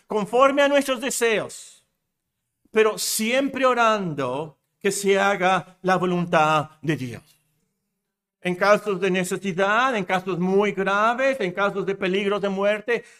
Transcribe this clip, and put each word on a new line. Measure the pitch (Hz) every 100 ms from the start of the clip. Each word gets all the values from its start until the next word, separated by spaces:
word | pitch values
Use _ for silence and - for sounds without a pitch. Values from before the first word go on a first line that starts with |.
| -
conforme | 214 190 240 269 285
a | 285
nuestros | 285 269 254
deseos, | 254 - 233 208 123 - - - _ _ _ _ _ _ _ _ _
pero | 214 220 185
siempre | - - 220 262 277 269 254
orando | 240 226 214 180 139 127 131 156 - _ _
que | 202
se | 196 196 196
haga | 196 202 185 185 - _
la | 185 185
voluntad | 185 175 175 170 156 156 147 -
de | 151 143
Dios. | 123 107 - _ _ _ _ _ _ _ _ _ _ _
En | 180
casos | 180 196 208 208 185
de | 196
necesidad, | 185 185 190 196 175 196 220 262 226
en |
casos | 180 185 190 170
muy | 185 196 208
graves, | 196 190 202 220 240 269 262
en | 190
casos | 180 202 190 180
de |
peligros | 196 185 190 202 202
de | 196
muerte, | 196 202 208 202 233 -